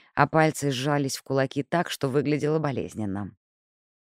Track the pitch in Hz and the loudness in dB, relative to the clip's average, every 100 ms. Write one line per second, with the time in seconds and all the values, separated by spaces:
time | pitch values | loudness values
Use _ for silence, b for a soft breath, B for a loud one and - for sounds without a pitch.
0 | b - 143 160 156 151 143 123 139 147 | b 2 2 4 2 2 -2 -2 0 0
1 | 135 - - 135 135 143 135 170 - - | 0 -4 -2 0 0 -2 -2 -2 -2 -2
2 | 143 135 143 147 147 156 151 117 76 - | 0 0 2 0 2 0 0 -4 -6 -6
3 | 104 98 98 - _ _ _ _ _ _ | -4 -4 -8 -12 _ _ _ _ _ _